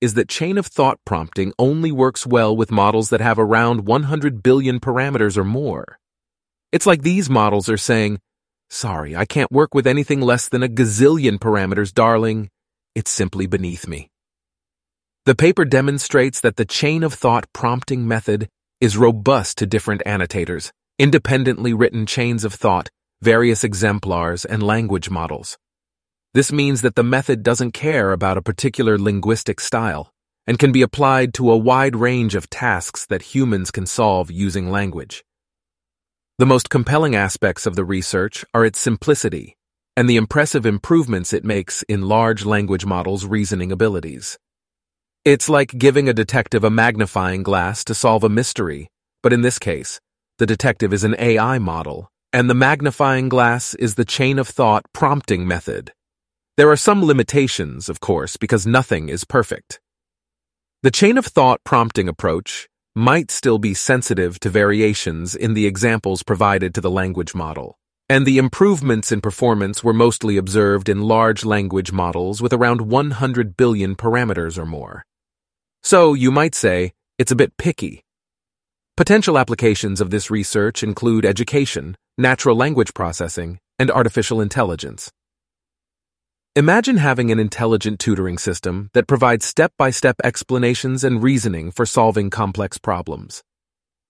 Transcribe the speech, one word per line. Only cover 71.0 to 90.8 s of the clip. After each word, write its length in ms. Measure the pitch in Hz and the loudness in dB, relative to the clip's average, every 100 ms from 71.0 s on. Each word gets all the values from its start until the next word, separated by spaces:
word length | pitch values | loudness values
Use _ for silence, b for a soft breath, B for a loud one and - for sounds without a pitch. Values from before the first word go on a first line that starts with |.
large 420 | 107 113 113 107 | 2 2 2 0
language 460 | 110 104 98 95 90 | -2 -2 -2 -4 -4
models 500 | 92 87 85 92 104 | -4 -4 -4 -6 -4
with 120 | 120 | -2
around 300 | 123 120 120 | 2 2 0
one 280 | 107 127 147 | 0 0 0
hundred 460 | 113 131 123 107 92 | -4 -4 -2 -2 2
billion 400 | 123 107 98 95 | 2 2 -2 -4
parameters 600 | 117 120 117 87 82 82 | -2 -2 -2 -4 -6 -8
or 80 | |
more. 400 | 80 78 53 - - _ _ _ _ _ _ _ | -10 -10 -14 -18 -20 _ _ _ _ _ _ _
So, 320 | - 190 165 | 2 6 6
you 160 | 139 127 | 4 2
might 240 | 139 160 | 2 0
say, 380 | - 104 90 90 - _ - | 0 0 0 -4 -8 _ -4
it's 140 | 120 | 0
a 80 | 123 | 2
bit 140 | 127 - | 0 0
picky. 480 | 175 - 82 - _ _ _ _ _ _ _ _ _ - | -6 -4 -8 -12 _ _ _ _ _ _ _ _ _ 0
Potential 420 | 175 214 190 147 | 4 4 4 2
applications 640 | 123 117 117 104 104 95 | 2 2 2 2 -2 -2
of 100 | 95 | -2
this 200 | 101 - | -2 -2
research 540 | 107 95 107 101 - | -4 -2 0 -2 -2
include 400 | 107 101 120 110 | -6 -2 0 2
education, 720 | - 101 117 143 135 - 71 95 _ - | 2 0 0 -2 -2 -6 -10 -14 _ 0
natural 400 | 127 131 139 113 | 2 2 2 2
language 380 | 135 131 107 | 2 0 -2
processing, 640 | - 87 82 85 - 85 87 _ - | -2 -6 -6 -8 -8 -10 -12 _ -4
and 140 | 131 | -2
artificial 500 | - 113 - 104 113 | 0 0 0 -2 -2
intelligence. 680 | 104 135 104 82 71 55 - _ _ _ _ _ _ _ _ _ _ _ _ _ _ 143 | -2 -2 -2 -4 -10 -14 -18 _ _ _ _ _ _ _ _ _ _ _ _ _ _ 0
Imagine 420 | 151 208 240 226 | 4 4 4 2
having 340 | 143 127 117 | 2 2 2
an 80 | 113 | 2
intelligent 580 | 107 - 113 107 107 101 | 0 -2 0 0 -2 -4
tutoring 400 | - 98 92 90 | -2 -2 -2 -4
system 500 | - 87 90 90 101 | -6 -6 -6 -6 -2
that 160 | 123 - | 0 2
provides 360 | 135 123 117 | 2 2 2
step-by-step 680 | - - 170 - 135 - 131 - | -2 0 0 0 -2 0 0 0
explanations 800 | 123 - - 127 120 123 | -2 -4 -4 0 0 0